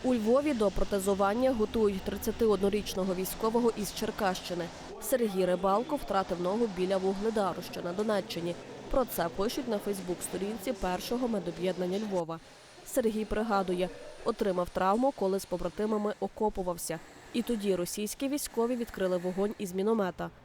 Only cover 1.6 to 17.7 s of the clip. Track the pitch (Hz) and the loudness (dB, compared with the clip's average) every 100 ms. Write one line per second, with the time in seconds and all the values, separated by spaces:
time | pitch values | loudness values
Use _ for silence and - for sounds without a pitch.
1.6 | 214 226 214 190 - 202 - 214 226 196 | 2 4 2 2 -4 -4 -4 2 4 6
2.6 | 196 208 190 - 190 180 185 - 220 233 | 4 2 -2 -2 0 0 -2 -2 0 4
3.6 | 240 220 196 - 220 214 208 185 - 175 | 2 2 -4 -4 -4 0 0 0 -4 -6
4.6 | 170 - - - - 262 226 185 185 180 | -6 -8 -14 -10 0 2 2 2 2 4
5.6 | 190 202 254 294 - 196 190 175 175 208 | 4 2 2 -4 0 0 0 0 0 2
6.6 | 233 180 185 190 190 190 214 220 196 170 | 0 0 0 2 2 0 0 0 0 -2
7.6 | 175 - 180 180 214 208 180 - 170 170 | -8 -8 -6 -2 0 0 -2 -6 -4 -6
8.6 | - - - 269 240 - 170 165 202 277 | -10 -14 -2 0 0 0 -2 0 -2 -2
9.6 | 247 208 202 196 185 175 - 185 202 226 | -2 -2 -2 -4 -4 -6 -4 -4 -4 -4
10.6 | - 247 185 180 - 240 254 214 170 165 | -4 -2 -2 -2 -2 -2 0 -2 -4 -2
11.6 | 185 180 180 190 214 190 160 160 - - | -2 0 -2 -2 -2 -2 -2 -6 -12 -20
12.6 | - - - - 226 214 214 208 220 202 | -20 -20 -4 0 2 0 -2 -2 2 0
13.6 | 185 180 180 - - - - 214 208 180 | 2 0 -2 -4 -14 -6 -4 0 0 0
14.6 | 175 - 185 208 262 - 190 190 - 175 | 0 0 2 4 4 2 0 0 -2 -4
15.6 | 175 - 214 214 208 - 196 - 214 208 | -4 -2 0 0 0 -2 -6 -2 -2 0
16.6 | 180 170 - 160 - - - 240 226 240 | -4 -4 -4 -6 -8 -20 -6 -4 -2 0
17.6 | 202 | 2